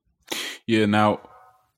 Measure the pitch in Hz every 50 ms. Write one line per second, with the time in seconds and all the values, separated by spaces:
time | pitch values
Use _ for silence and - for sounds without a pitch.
0 | _ _ _ _ _ - - - - - - - _ - 113 110 107 104 104 107
1 | 107 104 101 - - - - - - - _ _ _ _ _